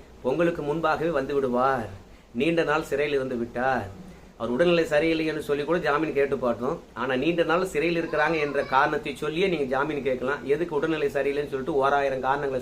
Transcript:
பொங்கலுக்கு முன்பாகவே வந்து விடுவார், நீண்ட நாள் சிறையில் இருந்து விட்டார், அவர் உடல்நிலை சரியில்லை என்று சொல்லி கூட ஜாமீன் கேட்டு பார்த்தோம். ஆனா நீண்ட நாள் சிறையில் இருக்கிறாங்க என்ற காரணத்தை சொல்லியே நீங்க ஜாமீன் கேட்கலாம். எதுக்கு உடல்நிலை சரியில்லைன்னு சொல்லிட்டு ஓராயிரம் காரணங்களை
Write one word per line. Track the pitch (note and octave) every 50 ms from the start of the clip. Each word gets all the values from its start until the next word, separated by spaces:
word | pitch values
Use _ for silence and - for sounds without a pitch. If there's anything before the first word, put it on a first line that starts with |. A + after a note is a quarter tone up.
| - - - -
பொங்கலுக்கு | - B2+ C#3+ D#3+ F3 E3+ E3+ D#3+
முன்பாகவே | D3 D3 D3 E3 D#3+ D#3 D3+ C#3 D#3 E3+
வந்து | D#3+ C3+ C3+ C#3 C#3+
விடுவார், | C#3 C3+ B2+ A#2+ B2 B2+ C3+ C3+ A#2+ G#2+ G2 G2 - - - - - - - -
நீண்ட | A#2 C#3+ E3 E3+ E3 D#3
நாள் | D3 D3+ D#3 D3+
சிறையில் | - C#3+ C#3 D3 D3+ C#3+
இருந்து | C3+ C3 B2+ B2+
விட்டார், | A#2 A#2 A#2 - A#2+ B2+ C3+ C3 A#2+ G2+ F#2+ - - - - - - - - - -
அவர் | A#2 A#2 A#2+
உடல்நிலை | C3+ E3+ F3 E3+ E3 D#3
சரியில்லை | - D3+ D3 E3 E3 D#3+ D#3+ D#3+
என்று | D#3 D#3 D#3
சொல்லி | C#3+ - C#3+ C#3+ D3
கூட | C#3+ D3+ C3+
ஜாமீன் | D3 D3 C#3+ D3+ D#3 D3 C3+
கேட்டு | C#3 C#3 C3+ C#3 A#2+
பார்த்தோம். | B2+ A#2+ A#2 A2+ A#2+ C#3 E3+ E3+ - - -
ஆனா | A2+ B2 C3 C3
நீண்ட | B2+ C#3+ E3 E3+ E3+ E3
நாள் | D#3 E3 F3+ F#3+
சிறையில் | F#3 - D3 D3+ E3+ E3+ E3 E3
இருக்கிறாங்க | D#3+ D#3+ D3+ D3+ D#3 E3 D#3
என்ற | D3 C#3+ C3+ C#3 C3
காரணத்தை | - C3+ C3+ D3 D#3 D3+ C#3+ - D3 B2+
சொல்லியே | - D3+ D3+ D#3 E3+ G3 F#3
நீங்க | E3+ D3 C#3
ஜாமீன் | B2 C3 C3 C#3+ D#3 D3 C#3 A#2+
கேட்கலாம். | C#3 B2+ B2 B2+ C3+ C#3+ B2 B2
எதுக்கு | C3+ D3 D3+ E3+ - D3+
உடல்நிலை | C#3+ D#3 D#3+ D#3+ D3+ C#3+ C#3
சரியில்லைன்னு | C3 C#3 C#3 C#3+ C#3 C#3+ D3 - C3+
சொல்லிட்டு | C3 B2+ E3 D#3+
ஓராயிரம் | C3+ C#3 C#3 C#3+ C#3+ C#3 C3+ C3 C3
காரணங்களை | B2+ C3 C#3 D3 D3 C#3 C3 B2+